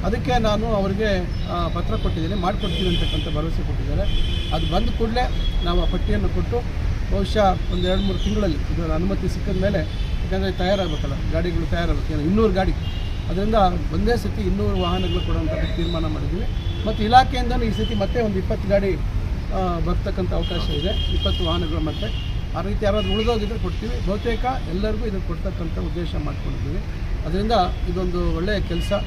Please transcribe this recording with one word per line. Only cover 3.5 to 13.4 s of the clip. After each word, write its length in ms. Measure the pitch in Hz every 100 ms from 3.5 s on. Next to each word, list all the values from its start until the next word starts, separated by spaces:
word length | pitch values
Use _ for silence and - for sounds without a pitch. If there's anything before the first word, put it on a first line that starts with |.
| -
ಕೊಟ್ಟಿದ್ದಾರೆ. 400 | - - - 147 151 - - - -
ಅದು 180 | 160 156
ಬಂದ 160 | 175 220 190
ಕೂಡಲೇ 320 | 226 233 254 - - -
ನಾವು 180 | 175 175
ಆ 20 |
ಪಟ್ಟಿಯನ್ನು 440 | 160 180 190 208 175
ಕೊಟ್ಟು 300 | 180 - 240 - - - - -
ಬಹುಶಃ 600 | 202 196 214 196 175 -
ಒಂದು 160 | 180 180
ಎರಡು 140 | 190
ಮೂರು 160 | 196 185
ತಿಂಗಳಲ್ಲಿ 380 | 202 214 196 143
ಇದರ 360 | - - 165
ಅನುಮತಿ 360 | 156 185 190 180
ಸಿಕ್ಕಿದ 340 | - - 165
ಮೇಲೆ, 160 | 196 170 160 - - -
ಯಾಕಂದರೆ 280 | - 190 190
ತಯಾರಾಗಬೇಕಲ್ಲ, 800 | - 180 196 180 185 - - -
ಗಾಡಿಗಳು 380 | 165 175 160 165
ತಯಾರಾಗಬೇಕು, 420 | 170 170 147 -
ಏನು 100 | 156
ಇನ್ನೂರು 300 | 151 208 220
ಗಾಡಿ, 200 | 185 185 - - - - - -
ಅದರಿಂದ 240 | 170